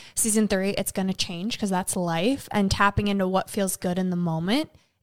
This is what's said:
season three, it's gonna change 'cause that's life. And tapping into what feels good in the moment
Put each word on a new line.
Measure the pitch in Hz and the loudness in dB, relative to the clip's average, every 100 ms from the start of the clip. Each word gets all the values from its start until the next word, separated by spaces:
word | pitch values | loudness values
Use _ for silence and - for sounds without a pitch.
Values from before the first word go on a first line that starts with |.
| - | -10
season | - 233 214 214 | -2 2 2 4
three, | 196 196 | 2 0
it's | 202 196 | -2 -2
gonna | - 190 | -2 -2
change | 190 - 175 202 - | -2 -4 -4 -6 -4
'cause | 208 | -2
that's | 185 - | 0 -2
life. | 196 170 165 196 277 - | -2 -2 0 0 0 -2
And | 214 196 | 0 2
tapping | - 202 - 208 | 4 4 2 0
into | 196 185 | 0 0
what | 185 - | 0 -2
feels | - 190 - | -2 -2 -2
good | 185 180 | -2 0
in | 185 | 0
the | 175 | 0
moment | 175 160 170 254 311 - _ _ | 0 0 0 0 -2 -10 _ _